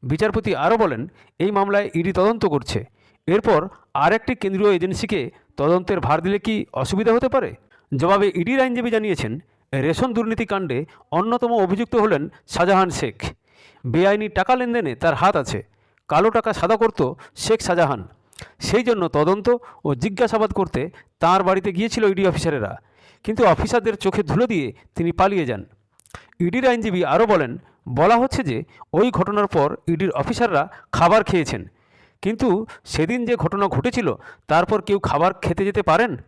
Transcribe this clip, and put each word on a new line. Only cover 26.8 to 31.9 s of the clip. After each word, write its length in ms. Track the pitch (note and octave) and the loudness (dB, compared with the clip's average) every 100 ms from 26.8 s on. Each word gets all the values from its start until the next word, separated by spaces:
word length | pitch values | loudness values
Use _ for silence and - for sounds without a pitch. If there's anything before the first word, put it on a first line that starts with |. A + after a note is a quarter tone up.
| A3 F3+ | 0 -2
আরও 240 | D#3+ D#3 A3 | 2 2 4
বলেন, 320 | G3 C3 A#2+ - _ - | 2 0 -6 -14 _ -8
বলা 280 | B2 E3+ A#3 | 2 4 4
হচ্ছে 260 | C4 - | 2 -2
যে 200 | G3 A2+ - _ - | -4 -4 -6 _ -6
ওই 180 | D#3+ A#3 | 0 0
ঘটনার 360 | G3 F#3 G#3 G3+ | 2 -2 0 0
পর 300 | E3+ C#3+ D3+ - | 2 0 -2 -4
ইডির 240 | E3 F#3 | -2 -2
অফিসাররা 580 | C3+ C#3 A#3+ A#3 D#3+ D#3+ - _ | -2 -4 -2 0 0 -2 -8 _
খাবার 320 | - E3+ G#3+ | 0 4 4
খেয়েছেন, 460 | G#3 F#3 D3 A2 F2+ _ _ | 2 -2 -2 -6 -10 _ _